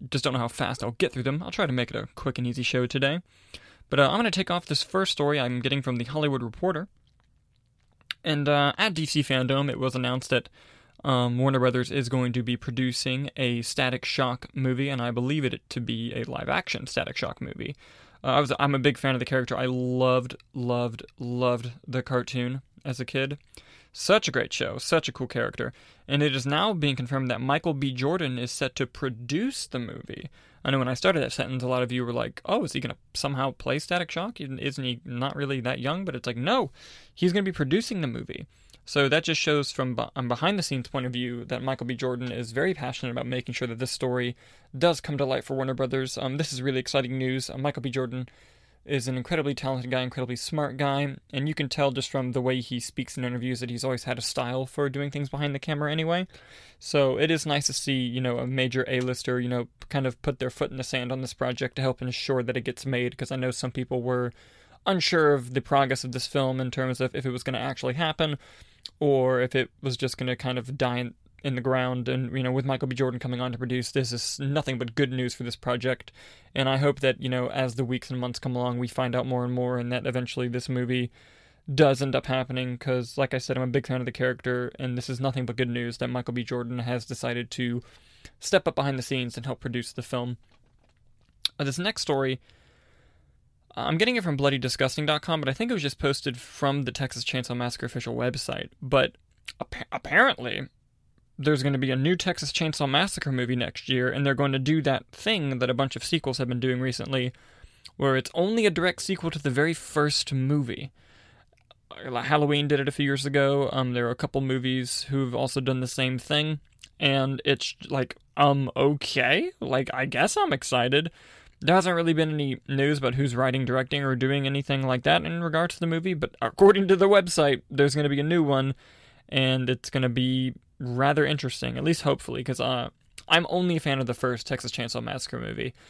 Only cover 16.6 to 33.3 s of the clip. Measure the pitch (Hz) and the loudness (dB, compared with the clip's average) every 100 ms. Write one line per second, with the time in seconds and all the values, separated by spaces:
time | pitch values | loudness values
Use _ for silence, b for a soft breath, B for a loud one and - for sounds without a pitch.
16.6 | - - 135 - - - - - - - | 0 -6 -4 -4 -4 -4 -6 -6 -10 -10
17.6 | - 147 B B B B 135 131 139 - | -10 -12 B B B B 0 2 2 2
18.6 | 143 139 143 127 135 127 123 131 123 127 | 2 4 2 2 0 0 0 0 0 0
19.6 | 127 127 127 127 127 127 123 - _ - | 0 0 0 2 4 4 0 -8 _ -6
20.6 | 123 123 120 113 - - 120 123 127 123 | -2 0 -2 -4 -14 -10 -6 0 2 2
21.6 | 120 117 - 127 123 127 120 131 123 131 | -2 -12 -6 -4 0 -2 0 -2 -4 -4
22.6 | - _ 143 123 123 135 135 147 _ B | -10 _ -6 -6 -4 -2 -2 -4 _ B
23.6 | B B B - - 208 - 131 - - | B B B -4 4 4 4 0 -2 -2
24.6 | - - - 165 - - 127 123 117 - | -4 -4 0 2 2 -4 -6 -2 -4 -4
25.6 | 120 - B B B 143 147 135 127 147 | -8 -8 B B B 2 2 2 0 2
26.6 | 202 190 147 131 123 135 127 117 131 147 | 2 2 0 0 -2 -2 0 -2 0 0
27.6 | 170 139 139 127 135 180 151 127 123 - | 0 0 -2 0 0 0 -2 -4 -6 -4
28.6 | 135 - 131 - 135 113 120 147 247 - | -4 -2 -4 -4 -6 -4 -4 -2 -2 -4
29.6 | - 131 120 - - - - b b b | -6 -6 -6 -10 -10 -12 -12 b b b
30.6 | - 135 127 127 - 170 135 - 127 131 | 0 2 2 2 2 2 2 -2 -2 -2
31.6 | 123 127 123 123 120 120 113 - - 220 | 0 0 0 -2 -2 -2 -4 -6 -2 0
32.6 | 165 135 123 - _ - 139 | 0 -4 -6 -8 _ -6 -4